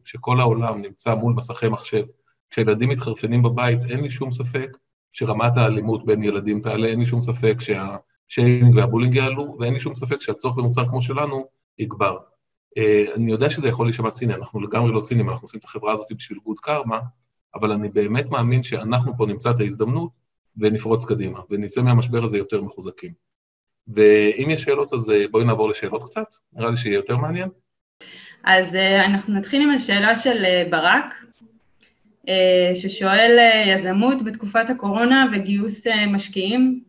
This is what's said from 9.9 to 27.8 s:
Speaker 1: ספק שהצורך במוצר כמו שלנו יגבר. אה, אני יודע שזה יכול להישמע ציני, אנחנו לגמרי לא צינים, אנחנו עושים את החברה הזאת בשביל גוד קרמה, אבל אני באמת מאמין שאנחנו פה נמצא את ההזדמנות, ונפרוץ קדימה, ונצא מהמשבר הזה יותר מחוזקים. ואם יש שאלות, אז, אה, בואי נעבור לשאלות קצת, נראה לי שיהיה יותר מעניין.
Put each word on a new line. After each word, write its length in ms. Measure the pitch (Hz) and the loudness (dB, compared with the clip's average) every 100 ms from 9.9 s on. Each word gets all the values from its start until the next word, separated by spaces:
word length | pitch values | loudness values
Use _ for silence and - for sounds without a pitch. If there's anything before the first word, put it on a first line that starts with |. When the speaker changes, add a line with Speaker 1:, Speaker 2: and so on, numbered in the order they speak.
Speaker 1:
ספק 260 | 123 131 143 | -8 -8 -6
שהצורך 360 | - 104 139 123 | -6 -6 -4 -2
במוצר 320 | 120 123 120 | -2 0 -2
כמו 140 | 123 | -2
שלנו 440 | 123 135 147 135 - _ _ - | -4 -4 -4 -6 -10 _ _ -12
יגבר. 380 | 101 101 98 92 - _ _ _ _ - | -8 -4 -4 -4 -12 _ _ _ _ -2
אה, 260 | 107 104 104 | 2 2 2
אני 180 | 117 117 | -2 -2
יודע 180 | 110 147 | 0 -2
שזה 180 | - 131 | -2 -4
יכול 180 | 123 117 | -2 -2
להישמע 240 | 113 113 | -2 -4
ציני, 240 | - 120 | -4 -4
אנחנו 260 | 95 - 107 | -6 -8 -10
לגמרי 320 | 101 113 117 | -4 0 0
לא 80 | 107 | 0
צינים, 300 | - 120 98 | -2 -2 -2
אנחנו 140 | 107 | -6
עושים 160 | - 110 | -12 -18
את 40 | |
החברה 280 | - 107 104 | -16 -8 -6
הזאת 160 | 107 107 107 | -6 -8 -14
בשביל 220 | - 98 | -14 -14
גוד 160 | 110 107 | -10 -8
קרמה, 400 | - 151 131 113 123 - _ _ _ | -4 -4 -4 -6 -8 -16 _ _ _
אבל 180 | - 107 | -4 -2
אני 160 | 104 104 | -2 -2
באמת 420 | 107 101 120 131 | -2 0 -2 -2
מאמין 320 | 127 117 127 | 0 2 2
שאנחנו 500 | 123 107 110 123 123 - | 0 -6 -2 -2 -2 -2
פה 100 | 107 | -4
נמצא 240 | 101 120 | -2 -2
את 100 | 117 | 0
ההזדמנות, 640 | 104 101 110 156 170 _ _ _ _ 107 | -2 -2 -2 -2 -4 _ _ _ _ -2
ונפרוץ 480 | 107 107 113 113 | 0 0 -2 -2
קדימה, 360 | - - 92 95 - | -2 -4 -6 -10 -8
ונצא 320 | 101 101 127 | -8 -4 0
מהמשבר 420 | 123 117 120 117 | 2 4 2 -2
הזה 140 | 113 104 | -2 -4
יותר 240 | - 104 | -2 -6
מחוזקים. 500 | 95 - 92 - 90 85 _ _ _ _ _ _ - | -6 -12 -16 -14 -18 -20 _ _ _ _ _ _ -4
ואם 640 | 104 107 107 104 113 143 | 6 8 8 4 2 -2
יש 120 | 156 | -2
שאלות, 300 | 143 139 143 | 0 0 0
אז, 180 | 127 110 | -2 0
אה, 140 | 104 104 | 2 2
בואי 140 | 110 | 2
נעבור 240 | 117 107 107 | 2 2 0
לשאלות 360 | 104 - - | -2 -6 -8
קצת, 220 | - 220 220 _ _ | -8 -10 -10 _ _
נראה 180 | - 113 | -6 -4
לי 60 | 120 | -2
שיהיה 180 | 107 | -2
יותר 220 | 101 - 123 | -2 0 -2
מעניין. 320 | 151 175 185 - _ _ | -2 -4 -6 -12 _ _